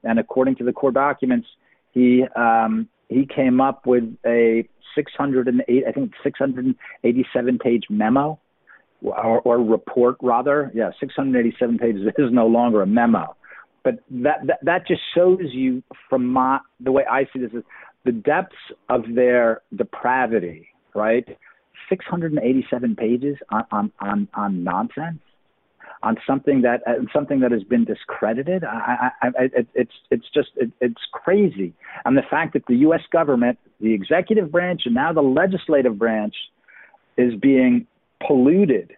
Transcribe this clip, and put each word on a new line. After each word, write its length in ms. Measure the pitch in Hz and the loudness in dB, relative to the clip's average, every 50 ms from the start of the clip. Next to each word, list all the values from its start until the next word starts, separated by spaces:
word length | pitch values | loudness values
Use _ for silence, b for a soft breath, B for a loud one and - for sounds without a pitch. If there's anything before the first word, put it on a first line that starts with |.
| - | -2
And 160 | 117 117 113 | 0 0 0
according 340 | 104 - - 131 131 135 131 | -2 -2 0 0 0 0 0
to 80 | - 120 | -2 -4
the 80 | 123 | -6
court 220 | 120 - - 135 120 | -4 0 -2 0 2
documents, 540 | 135 139 147 135 - - 127 123 120 117 - _ _ _ _ _ _ _ _ | 2 0 0 -2 -2 0 0 0 0 -2 -6 _ _ _ _ _ _ _ _
he, 340 | _ 123 127 123 123 127 131 123 - | _ 2 4 6 6 4 2 0 -2
um, 520 | 120 120 117 113 113 113 113 110 110 113 - _ _ _ _ | 0 2 2 4 2 2 0 -2 -4 -4 -6 _ _ _ _
he 180 | 117 131 139 | -2 -2 -2
came 340 | 135 - - 135 131 123 127 | 0 -2 0 2 2 4 4
up 240 | 135 135 127 - _ | 2 0 0 -4 _
with 200 | 123 123 123 117 113 117 - - | 2 2 2 2 -2 -10 -6 -2
a 420 | 120 117 117 117 113 113 113 113 _ _ _ _ - - | 0 2 4 4 4 4 2 -2 _ _ _ _ -8 -6
six 180 | 151 143 - - - | -6 -6 -6 -6 -6
hundred 300 | 143 143 131 131 120 127 | -4 0 0 0 0 2
and 140 | 123 123 127 | 0 0 0
eight, 160 | - 120 131 131 | 2 0 2 2
I 60 | - | 0
think 200 | - 139 135 117 - - | -4 -4 -6 -6 -8 -6
six 160 | - 143 - - | -8 -8 -4 -2
hundred 280 | 135 139 127 127 127 | -4 -4 -4 -4 -2
and 100 | 131 123 B B B B B | -4 -4 B B B B B
eighty-seven 560 | - 120 120 127 127 - - 127 120 127 127 117 | -2 0 0 0 -2 -2 -2 -2 0 0 -2 0
page 260 | - 123 120 117 - - | 0 0 0 0 -2 -2
memo, 480 | 107 104 107 110 123 135 143 151 160 _ _ _ _ _ _ b b b b _ _ _ | -2 -2 0 2 2 0 0 -2 -6 _ _ _ _ _ _ b b b b _ _ _
or, 380 | - - - - 113 113 113 120 | -8 -6 -6 -4 -2 0 0 2
or 180 | - 123 120 120 | 2 2 2 2
report 580 | 123 110 113 104 - - - 127 120 123 123 _ | 4 2 0 0 -2 -4 0 2 2 2 2 _
rather. 480 | - 123 117 117 131 143 143 147 143 135 | 0 0 0 2 2 0 0 0 -2 -2
Yeah, 200 | - 113 110 90 - - | -4 -4 -4 -4 -4 -8
six 140 | - 135 - | -12 -8 -6
hundred 240 | - 139 135 127 123 | -4 -2 0 0 0
eighty-seven 380 | 117 117 - - 127 117 117 107 | 0 0 0 -2 -2 -2 0 0
pages 280 | 120 117 110 95 98 107 | 0 -2 -2 0 -2 -2
<laughs> 60 | - - | 0 0
is 120 | 143 120 | 0 2
no 160 | 120 123 113 | 2 2 4
longer 340 | 113 117 117 120 120 113 107 | 4 4 2 2 2 2 2
a 60 | 95 | 2
memo. 480 | 95 107 - 120 117 113 95 80 76 - _ B B B B B B _ _ | 2 2 2 2 2 2 0 -2 -6 -14 _ B B B B B B _ _
But 160 | _ 139 117 - _ _ | _ -4 -4 -4 _ _
that, 360 | 135 123 120 143 151 151 - | -10 -2 -2 -2 -2 0 -2
that, 120 | 131 156 - | -4 -4 -2
that 240 | - 156 170 185 170 | 0 -2 -2 -2 0
just 160 | - 175 - - - - | -2 -4 -4 -4 -4 2
shows 360 | 175 175 185 185 185 180 143 | 4 6 6 4 4 0 -6
you 300 | 123 127 131 131 127 127 - _ - - - _ | -4 -2 -2 -2 -2 -2 -6 _ -20 -20 -6 _
from 180 | 135 131 123 123 | -2 0 0 0
my, 320 | 127 131 127 131 135 135 - _ _ _ | 2 2 2 2 0 -2 -4 _ _ _
the 120 | 120 131 | -4 0
way 120 | 131 139 135 110 | 0 0 2 0
I 140 | 117 135 139 - | 0 -2 -2 -2
see 80 | - 135 | -4 -8
this 120 | 123 110 | -8 -8
is 120 | 110 120 - B B B B B B _ _ | -8 -12 -14 B B B B B B _ _
the 80 | 127 | -2
depths 440 | 120 113 101 - 147 175 190 - - - - - - _ _ - | -2 0 0 0 0 0 -2 -6 -12 -20 -20 -20 -20 _ _ -2
of 140 | 123 123 113 113 117 | -2 -2 -2 -2 0
their 480 | 123 123 123 123 123 120 117 113 - _ _ - | 2 2 4 4 4 4 2 0 -2 _ _ -8
depravity, 960 | 98 - - - - - 123 127 131 127 113 117 107 87 87 80 80 82 _ _ _ _ _ _ | -8 -8 -8 -8 -6 -2 -2 0 0 0 0 0 -2 -2 -4 -12 -14 -20 _ _ _ _ _ _
right? 320 | 101 107 110 113 123 117 - - _ b b b b b _ _ - - - | -4 0 0 0 0 -2 -6 -20 _ b b b b b _ _ -20 -6 -6
Six 160 | 190 185 - | -6 -6 -4
hundred 280 | - 185 175 165 165 | -8 -6 -6 -4 -4
and 80 | 151 147 | -4 -2
eighty-seven 540 | - 123 131 135 117 - - 120 123 120 107 | 0 0 0 0 -2 -4 -6 -4 -2 -4 -4
pages 420 | - 117 110 120 123 131 143 143 139 - - | -2 -2 -2 -2 -2 -2 -6 -6 -8 -10 -6
on, 140 | 110 110 117 _ | -6 -6 -6 _
on, 200 | 107 104 104 104 _ _ | -4 -4 -4 -4 _ _
on, 280 | 101 101 104 104 101 98 - | -6 -4 -4 -4 -4 -4 -6
on 300 | - 104 101 95 90 87 | -6 -4 -4 -4 -4 -4
nonsense, 560 | 92 87 95 - - - 139 156 170 165 151 _ _ _ _ _ _ _ _ _ _ _ _ B B B B | -4 -4 -4 -4 -6 -8 -10 -10 -10 -10 -12 _ _ _ _ _ _ _ _ _ _ _ _ B B B B
on 140 | - 110 113 - - | -4 -4 -4 -4 -2
something 360 | - 135 135 - - 139 131 | -4 -4 -2 0 0 2 2
that, 200 | 120 123 120 123 - | 2 2 0 0 -2
uh, 80 | 117 120 - - 107 | -2 -2 -2 -4 -2
something 280 | - 147 147 135 147 135 | -2 -4 -2 0 0 0
that 100 | 127 123 | 2 2
has 120 | 120 110 95 | 0 -2 -2
been 200 | 104 120 120 113 | 0 0 0 0
discredited. 800 | 110 104 - - - - - - 104 - 123 139 160 185 190 165 | 0 -2 -8 -8 -14 -8 -4 -2 -2 -2 -2 -4 -4 -4 -4 -4
I, 460 | 120 110 113 104 120 123 123 123 127 - - | -6 -8 -6 -4 -4 -2 -2 -2 -4 -4 -2
I, 40 | 131 | -4
I, 40 | 123 123 | -2 0
it, 320 | 127 127 135 - 127 117 _ _ | 0 -2 0 0 -2 -4 _ _
it's, 180 | 127 120 - - - _ _ | -4 -4 -4 -6 -20 _ _
it's 160 | 139 117 - - - | -4 -4 -4 -4 -4
just, 160 | 151 131 - _ | -4 -4 -2 _
it, 140 | - 123 117 - _ | -4 -4 -4 -4 _
it's 200 | 127 123 117 - - - | -4 -4 -4 -6 -14 -16
crazy. 600 | - - - - 185 208 208 175 123 98 95 85 - B B B B B B | -16 -8 -2 0 2 2 2 2 0 -4 -8 -8 -8 B B B B B B
And 120 | - 131 | 2 2
the 60 | 139 - - | 2 2 0
fact 240 | 147 151 165 151 | -2 -2 -2 -2
that 140 | - 147 - | -4 -6 -2
the 100 | - 123 | 0 2
U 180 | 123 147 156 165 | 4 6 4 4
S 60 | 160 - - | 2 0 0
government, 480 | - 165 165 147 135 120 120 120 120 _ _ _ _ _ | 0 0 2 2 2 2 2 0 0 _ _ _ _ _
the 120 | 107 110 113 | -2 0 0
executive 580 | 101 95 - 156 175 180 - 220 214 185 151 | 0 0 0 0 0 0 2 0 0 0 0
branch, 300 | 151 175 175 180 180 170 - | -2 -2 0 0 -4 -4 -2
and 100 | 123 117 | -2 -2
now 180 | 123 143 165 | 0 0 0
the 100 | 170 160 | 0 2
legislative 760 | 143 135 131 147 180 196 190 175 - - 156 139 127 123 110 101 | 2 2 2 2 2 0 0 -4 -2 0 2 2 2 2 0 0
branch 360 | 117 117 110 107 107 107 - - - - _ _ B B B B B B B B _ _ _ | -2 0 0 -2 -4 -4 -8 -10 -16 -16 _ _ B B B B B B B B _ _ _
is 180 | - 123 123 113 98 | 0 2 2 0 2
being 460 | - 139 135 131 127 123 120 120 117 _ _ _ _ _ _ _ - | 2 4 4 4 4 4 2 2 0 _ _ _ _ _ _ _ -2
polluted 680 | - 147 131 123 139 170 190 208 160 127 101 87 - - | 0 2 4 4 4 4 4 4 4 2 0 -2 -8 -20